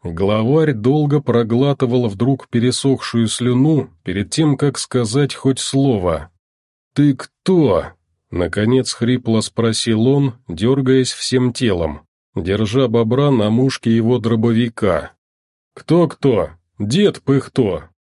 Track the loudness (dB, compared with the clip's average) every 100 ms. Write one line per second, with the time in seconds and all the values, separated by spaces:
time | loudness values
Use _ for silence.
0 | -10 -2 0 0 2 2 2 0 0 2
1 | 2 0 0 0 2 0 0 0 0 0
2 | -2 -2 -2 -2 -2 0 0 0 0 -2
3 | -2 -2 -2 -2 0 2 2 2 -2 _
4 | -6 -6 -4 0 0 2 0 -2 -4 -2
5 | 0 0 -2 0 -2 -2 -2 0 2 2
6 | 0 -4 -8 _ _ _ _ _ _ 0
7 | 2 0 -8 _ 0 2 2 0 -2 _
8 | _ _ _ -4 -4 0 2 2 0 -4
9 | -2 -2 0 -2 -2 -2 -2 -2 -2 0
10 | 2 2 0 -6 -14 -4 0 0 2 2
11 | 0 -6 -4 0 0 0 -2 0 -4 -6
12 | _ _ _ -8 -4 -2 0 0 2 0
13 | 0 2 2 2 2 0 0 -2 0 0
14 | 2 0 0 0 2 0 -2 -2 0 0
15 | -4 _ _ _ _ _ _ -20 0 2
16 | 2 0 0 0 -2 -8 _ -8 -2 2
17 | 2 0 -2 -2 0 -2 0 -2 -10 _